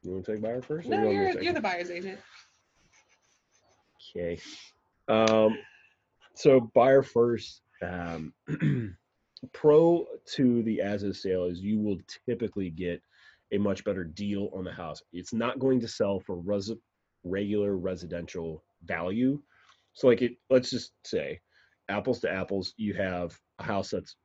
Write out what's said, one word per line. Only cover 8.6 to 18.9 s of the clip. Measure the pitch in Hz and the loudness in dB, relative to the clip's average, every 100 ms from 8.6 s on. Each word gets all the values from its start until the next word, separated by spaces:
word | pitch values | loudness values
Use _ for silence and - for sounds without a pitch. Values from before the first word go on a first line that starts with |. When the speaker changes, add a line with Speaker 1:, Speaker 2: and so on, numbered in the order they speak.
| 156 135 110 90 _ _ _ - - | 0 0 -4 -10 _ _ _ -18 -18
Speaker 1:
pro | - 151 151 165 170 - - - | 0 6 8 8 4 0 -12 -14
to | - 127 120 | 2 4 4
the | 113 107 | 0 -2
as-is | 95 104 101 92 | -2 -2 -4 -6
sale | 98 92 | -2 0
is | 90 90 | -2 -4
you | 98 107 | -2 0
will | 107 95 92 - - | 0 -4 -6 -14 -6
typically | 120 113 104 95 | -4 -4 -4 -6
get | 80 87 87 _ _ - _ _ | -4 -6 -6 _ _ -20 _ _
a | 104 | -2
much | 101 95 | 0 -2
better | - 95 | -4 -4
deal | 85 80 104 101 101 | -6 -6 -4 -4 -4
on | 92 | -6
the | 90 | -10
house. | 85 85 76 _ | -8 -10 -12 _
It's | 87 90 | -12 -6
not | 113 117 - | -2 -2 0
going | 131 131 | 2 2
to | 113 | 0
sell | - 101 98 | -2 0 0
for | - 90 | -4 -10
res-, | 87 101 98 113 _ _ _ _ | -4 -4 -4 -10 _ _ _ _
regular | 90 95 101 104 101 98 | -6 -4 -2 0 0 0
residential | 90 92 87 87 85 92 82 80 _ _ | -2 -6 -8 -10 -8 -8 -8 -10 _ _
value. | 82 | -8